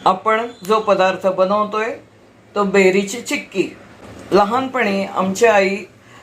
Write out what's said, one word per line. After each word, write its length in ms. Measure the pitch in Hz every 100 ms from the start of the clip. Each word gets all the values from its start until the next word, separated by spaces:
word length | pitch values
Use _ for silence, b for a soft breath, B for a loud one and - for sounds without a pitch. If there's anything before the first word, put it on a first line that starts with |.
आपण 420 | - 190 220 220 240 - 180
जो 120 | 220
पदार्थ 460 | 214 190 185 185 196
बनवतोय 640 | 185 190 208 202 214 226 285 - _ _ _ _
तो 80 | 208
बेरीची 560 | 196 196 185 196 202 240
चिक्की. 480 | - 285 - 196 147 - - - - - -
लहानपणी 720 | 185 202 247 262 262 214 196 190
आमची 400 | - 190 196 220
आई 300 | 208 190 202 - _ B B